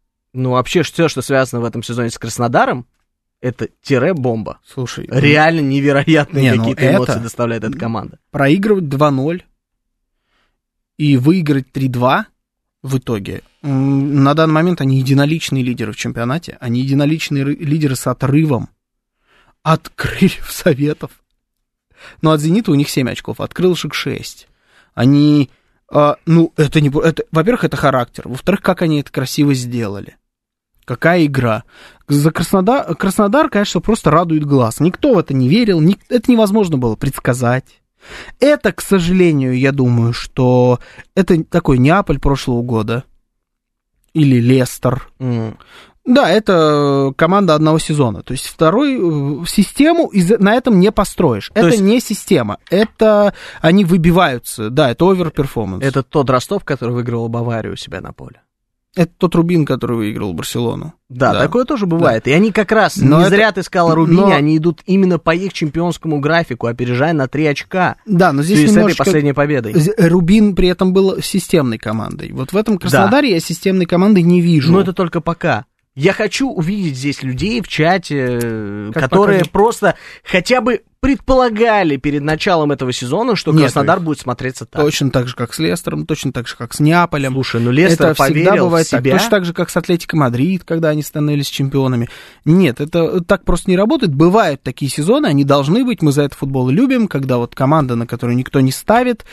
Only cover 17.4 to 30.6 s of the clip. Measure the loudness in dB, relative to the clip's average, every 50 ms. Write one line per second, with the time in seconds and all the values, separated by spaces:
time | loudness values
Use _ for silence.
17.4 | -2 -4 -4 -6 -4 -4 -2 0 0 -2 -2 -2 -4 -6 -4 -2 -2 0 2 2
18.4 | 2 2 0 -2 -4 -8 _ _ _ _ _ _ _ _ _ _ _ _ _ _
19.4 | _ _ _ _ _ 0 0 0 -2 -10 -10 -8 -8 -6 0 2 2 2 2 -2
20.4 | -8 -12 -12 -4 -2 -2 0 0 -2 -4 -4 -6 -10 -16 -16 _ _ _ _ _
21.4 | _ _ _ _ _ _ _ _ _ _ _ _ -20 -20 -12 _ 0 2 2 2
22.4 | 2 2 0 0 2 2 0 0 0 0 -2 -2 -2 -2 -4 -8 -10 -12 -10 -8
23.4 | -10 -10 -4 -2 0 0 0 0 -4 -8 -8 -6 -6 -6 -8 -8 -10 -14 -16 -20
24.4 | -20 _ _ _ _ _ _ _ _ _ _ 0 2 4 4 4 4 4 4 2
25.4 | 2 -2 _ _ _ _ _ _ _ _ 0 2 2 2 0 -2 _ 2 4 4
26.4 | 4 2 0 -2 -2 0 2 0 0 2 0 0 0 0 0 -2 -6 -2 -2 0
27.4 | 2 2 0 0 -2 -4 -4 -2 0 0 0 0 -2 -4 _ -14 -14 -12 -12 -6
28.4 | -2 -2 -2 0 0 -2 -2 0 0 0 0 -2 -4 -4 -6 -6 -6 -4 -2 0
29.4 | 2 2 2 0 -2 -6 -6 -6 -6 -6 -8 -10 -12 -16 -20 _ _ _ _ _
30.4 | _ _ _ _